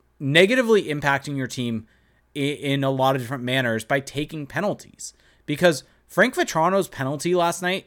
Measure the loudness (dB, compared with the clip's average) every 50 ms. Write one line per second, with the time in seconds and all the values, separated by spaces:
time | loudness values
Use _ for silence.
0 | _ _ _ _ -4 2 6 6 6 6 6 2 4 4 4 4 4 0 -4 -2
1 | 0 0 0 0 -2 -6 -6 -6 -6 -6 -6 -6 -4 -4 -4 -6 -8 -10 _ _
2 | _ _ _ _ _ _ _ -4 -4 -4 -4 -4 -4 -2 -2 0 0 0 0 2
3 | 2 2 2 0 -2 -6 -8 -6 -4 -2 0 0 0 0 0 -2 -2 0 -2 -2
4 | -2 -4 -6 -8 -8 -6 -8 -10 -12 -6 -4 -2 -2 -2 -2 -4 -8 -18 -20 _
5 | -18 -18 -18 _ _ _ _ _ _ -8 -4 2 4 4 4 2 -4 _ _ _
6 | _ _ 0 2 2 2 2 0 -2 -2 0 0 2 2 2 2 0 -2 -4 -6
7 | -6 -4 -4 -4 -2 0 0 2 2 0 0 -2 -2 -2 -2 -4 -6